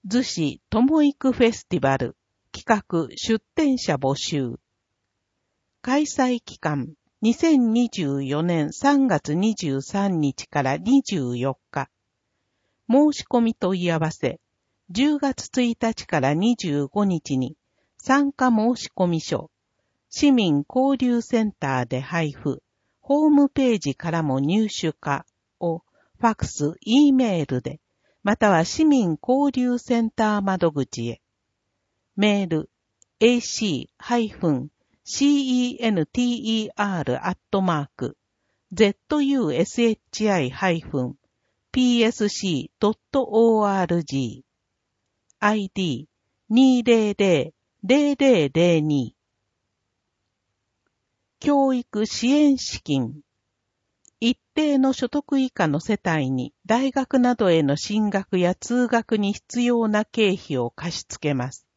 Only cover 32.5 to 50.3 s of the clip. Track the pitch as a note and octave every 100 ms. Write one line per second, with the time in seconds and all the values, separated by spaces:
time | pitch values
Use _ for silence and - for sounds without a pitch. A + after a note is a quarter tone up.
32.5 | D#3+ - _ _ _ _ _ A#3 A#3+ -
33.5 | - G#3+ C3+ - _ - A#3+ A3 - F3
34.5 | C3+ C#3+ _ _ _ - - C#4 C#4+ C4+
35.5 | B3 B3 - A#3 G3 D3+ - B3 A#3+ A3
36.5 | A3+ G#3+ - G3+ F3+ C3 B2+ F3 F#3+ _
37.5 | G3 F#3 D#3 C#3+ - A#2+ - _ _ _
38.5 | _ _ F3+ G#3 - _ D4+ C#4 C#4 F#3+
39.5 | C3 G#3 - A#3 A3 _ - G#3 F#3 B2+
40.5 | - F#3+ E3 - C#3 B2+ - _ _ _
41.5 | _ _ - B3 A#3+ A3+ - G#3 - G3
42.5 | D3 - _ G#3 A3 _ C#4 B3+ A3 A3+
43.5 | A3 G#3 G3 F3 E3+ D3+ C3+ B2 A#2+ _
44.5 | _ _ _ _ _ _ _ _ _ G#3
45.5 | G#3+ G3 - F3+ B2+ D3+ _ _ _ _
46.5 | A3+ C4 B3 A#3 A#3 G#3+ G3+ G3 D#3 D#3+
47.5 | _ _ _ F#3+ C#4 D4 C#4 C4+ A3 C#3+
48.5 | D#3+ F3 E3 D3+ C#3+ A#2+ _ _ _ _
49.5 | _ _ _ _ _ _ _ _